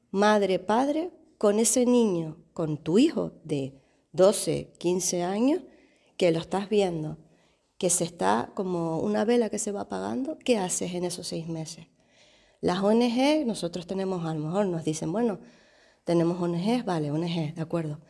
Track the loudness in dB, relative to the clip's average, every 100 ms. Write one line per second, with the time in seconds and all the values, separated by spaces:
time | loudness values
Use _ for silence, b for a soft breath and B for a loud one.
0 | _ 2 4 4 4 0 2 2 2 0
1 | -4 -10 _ _ 2 4 4 4 4 4
2 | 4 0 -4 -10 _ -6 -4 -4 2 4
3 | 4 2 -6 -8 -6 -4 -4 b b b
4 | b 4 4 4 -2 -4 -6 _ -2 -2
5 | -2 -2 -2 0 0 0 -4 B B B
6 | B 0 2 2 -2 -6 0 0 0 -2
7 | -8 -10 b b b b b _ 0 0
8 | -2 -2 0 0 -2 -6 -4 -2 -2 -2
9 | 0 0 2 2 0 -4 -6 -6 -8 -6
10 | -6 -6 -6 -6 0 0 0 -4 -4 -4
11 | -6 -6 -8 -8 -8 -8 -10 -14 -20 _
12 | b b b b b b -2 0 4 4
13 | 4 2 2 2 0 -4 -6 -8 -6 -4
14 | -4 -4 -4 -4 -2 0 0 0 -2 -4
15 | -4 -2 -2 -2 B B B B B B
16 | 0 2 2 0 -2 0 0 0 0 -2
17 | -2 -2 -2 -2 -4 -6 -4 -4 -4 -8